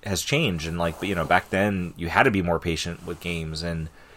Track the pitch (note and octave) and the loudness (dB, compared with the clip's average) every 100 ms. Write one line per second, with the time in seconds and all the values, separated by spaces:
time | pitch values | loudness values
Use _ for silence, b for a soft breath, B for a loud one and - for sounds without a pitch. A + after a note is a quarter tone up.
0 | - F2+ - C#3+ C#3+ E2+ E2 E2+ E2+ D#2 | -4 -2 0 0 2 0 -2 -2 -2 -2
1 | F#2+ F2 D#2 F2+ - F#2+ G#2 F#2+ F2 - | -2 0 4 2 4 2 2 2 -4 -6
2 | E2+ F#2 B2+ G2 F2 E2 F2+ D#2+ F2 E2+ | 0 4 4 4 2 0 0 -2 -4 -8
3 | F2+ E2 F2 E2 D#2 D#2 E2+ E2 D#2+ b | -10 -8 -6 -6 -6 -6 -4 -4 -6 b
4 | b | b